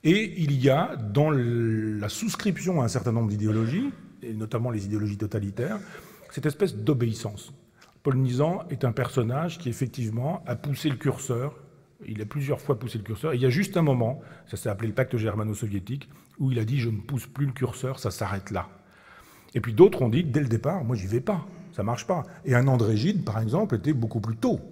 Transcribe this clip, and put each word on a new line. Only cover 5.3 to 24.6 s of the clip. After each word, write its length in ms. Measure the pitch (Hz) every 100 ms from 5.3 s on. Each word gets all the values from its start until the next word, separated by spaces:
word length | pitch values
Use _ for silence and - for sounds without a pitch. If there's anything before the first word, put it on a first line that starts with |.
| 110 101 101 131 208 - - - - -
cette 140 | - 151
espèce 280 | 143 196
d'obéissance. 800 | 107 110 139 120 110 107 104 - - _ _ - _
Paul 140 | - 131
Nizan 480 | 131 123 151 180 -
est 160 | 135 127
un 80 |
personnage 640 | 110 127 - 113 131 170 165
qui, 100 | 131
effectivement, 760 | 113 127 - 113 110 135 196 -
a 80 | 120
poussé 340 | 147 135 156
le 60 | 123
curseur. 640 | 143 - - 120 139 - - - _ _ -
Il 140 | 107
a 40 | 107
plusieurs 360 | 147 139 143
fois 180 | - 123
poussé 180 | 120 113
le 60 |
curseur. 300 | 101 110 156
Et 20 | 127
il 60 |
y 40 | 127
a 40 |
juste 260 | 127 202 180
un 60 |
moment, 400 | 156 127 117 139 - - -
ça 80 | -
s'est 140 | 117
appelé 180 | 98 110
le 60 |
pacte 240 | 101 131 120
germano-soviétique, 920 | 110 104 107 104 110 101 90 139 - - - -
où 100 | 131
il 100 | 120
a 40 |
dit : « 140 | 107 139
Je 100 | 117
ne 120 | 107
pousse 260 | - 139 -
plus 180 | - 143
le 60 |
curseur, 480 | 131 123 - 131 135
ça 100 | 110
s'arrête 420 | - 98 98 -
là. » 180 | 95 - - - - - - - - -
Et 60 | -
puis 140 | 113
d'autres 280 | 110 190 -
ont 60 | 123
dit, 160 | 120
dès 160 | 170 127
le 80 | 139
départ, « 340 | 113 135 185 120
Moi, 100 | 123
j'y 120 | 92
vais 120 | 113
pas, 260 | 135 190 - - -
ça 100 | -
marche 240 | 104 120 -
pas. » 160 | 180 - - -
Et 100 | 120
un 120 | 135
André 280 | 127 107 107
Gide, 300 | 147 202 110
par 160 | 107
exemple, 340 | 110 151 214 107
était 160 | 139
beaucoup 300 | 147 113 117
plus 160 | 107 113
tôt 240 | 254 202